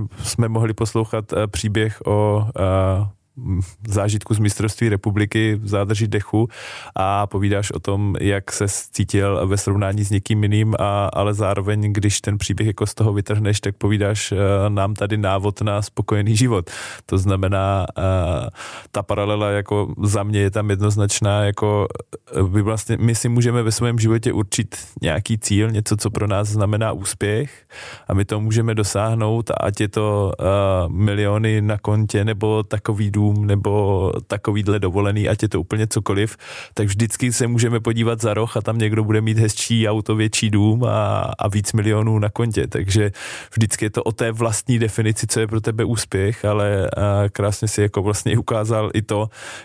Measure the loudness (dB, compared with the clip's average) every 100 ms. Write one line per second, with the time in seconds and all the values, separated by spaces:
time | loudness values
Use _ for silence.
0 | -2 -8 -2 2 2 2 0 0 0 0
1 | -2 -4 -2 -2 -2 -2 0 0 0 -2
2 | 0 2 4 2 0 0 0 2 2 2
3 | -2 -6 _ -10 -4 -2 -4 -8 -4 0
4 | 0 -2 -2 0 0 0 -2 0 0 0
5 | 0 0 0 2 0 0 0 0 0 0
6 | 0 -2 0 0 0 -4 -16 -16 -10 -2
7 | 0 0 0 0 0 0 -2 -4 -2 0
8 | 0 0 0 0 -4 -4 -2 -4 -8 -4
9 | 0 2 2 0 0 0 0 0 0 0
10 | 0 0 0 0 2 2 2 2 0 0
11 | 0 0 0 0 0 0 0 0 0 2
12 | 0 0 -2 -4 -2 -2 -2 0 -4 0
13 | 2 2 0 0 0 0 -2 -2 0 2
14 | 2 0 -2 0 2 2 2 0 0 0
15 | -2 0 0 0 0 -2 -2 -2 -4 -4
16 | 0 0 2 2 4 2 -2 -10 -14 -16
17 | -2 0 2 2 0 0 0 0 -2 -2
18 | 0 2 0 -2 -4 -12 -16 -16 -8 -6
19 | -2 -2 0 0 0 -2 0 -2 -2 -2
20 | 0 0 0 2 2 0 0 0 2 2
21 | 0 0 0 2 0 0 0 0 -2 -6
22 | -14 -16 -8 0 2 2 0 -2 -2 0
23 | 2 2 0 2 2 2 0 0 0 2
24 | 2 2 2 0 -2 -2 -4 -8 -14 -6
25 | -2 -2 -2 -4 0 2 2 0 -2 -2
26 | -2 -2 0 0 0 0 0 2 0 -2
27 | -6 -4 -2 -2 -4 -10 _ -20 -18 -18
28 | -2 0 0 -2 0 2 2 0 0 0
29 | 0 0 2 0 -2 -2 -2 0 -2 0
30 | 0 2 0 0 0 2 2 2 0 2
31 | 2 2 2 2 2 2 0 0 0 0
32 | 2 0 0 0 0 0 -2 -4 -2 -2
33 | 0 2 2 2 2 0 2 2 2 2
34 | 0 -2 -4 -4 -2 0 0 0 2 0
35 | 0 0 0 0 0 -2 -2 -2 0 -2
36 | 0 0 0 -4 -16 -16 -12 -4 -2 0
37 | 0 0 -2 0 0 2 2 2 0 0
38 | 0 0 0 0 0 -2 -2 0 2 2
39 | 2 2 2 2 2 0 0 2 2 0
40 | 0 0 0 0 2 4 4 4 2 0
41 | 0 0 -2 -2 -2 0 0 0 2 2
42 | 2 2 0 0 -2 0 -2 -2 0 2
43 | 2 -2 -12 -14 -6 0 0 0 -2 -2
44 | -4 -2 -2 0 0 0 0 2 2 2
45 | 0 0 -2 -2 0 0 -2 -2 -2 -2
46 | -2 -2 -2 0 0 0 0 0 -2 0
47 | 0 2 0 0 -2 -2 -2 0 0 0
48 | -2 -2 0 0 0 -2 0 0 0 -2
49 | 0 -2 -2 -6 -16 -18